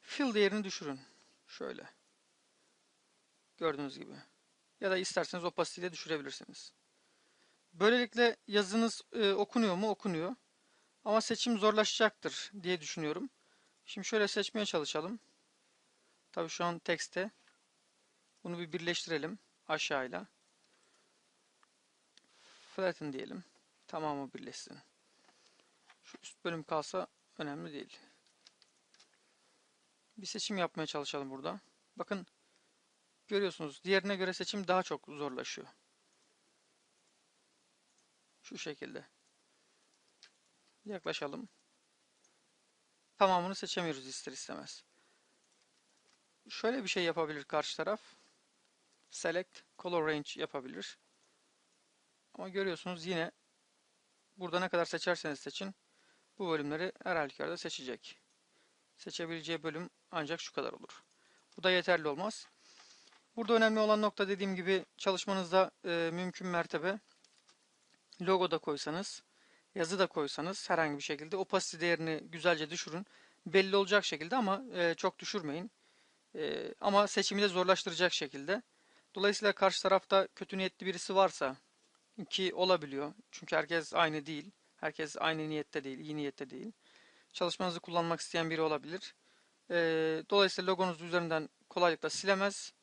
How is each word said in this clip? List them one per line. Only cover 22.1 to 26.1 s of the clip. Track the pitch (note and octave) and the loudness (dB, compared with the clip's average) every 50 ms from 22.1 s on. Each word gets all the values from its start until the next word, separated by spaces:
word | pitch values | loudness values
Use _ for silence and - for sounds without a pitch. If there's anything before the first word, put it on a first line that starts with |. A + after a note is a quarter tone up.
| _ - _ _ _ _ - - - - - - - | _ -20 _ _ _ _ -20 -20 -20 -20 -20 -12 -6
Flatten | - F#3+ F#3 E3+ - - D3 C3+ | -2 0 0 0 -2 -6 -6 -6
diyelim. | C3 - - - F#3 F3 _ _ _ _ _ _ _ _ | -6 -8 -8 -8 -12 -12 _ _ _ _ _ _ _ _
Tamamı | _ - E3 D#3 D3+ D3 C#3+ C#3 C3 - | _ -8 -4 -4 -4 -4 -4 -6 -8 -10
birleşsin. | - - - C3 - - - - - - _ _ _ _ _ _ _ _ - _ _ _ _ _ _ _ _ _ _ _ _ - _ _ | -12 -12 -12 -12 -12 -14 -14 -16 -20 -20 _ _ _ _ _ _ _ _ -20 _ _ _ _ _ _ _ _ _ _ _ _ -20 _ _
Şu | - | -20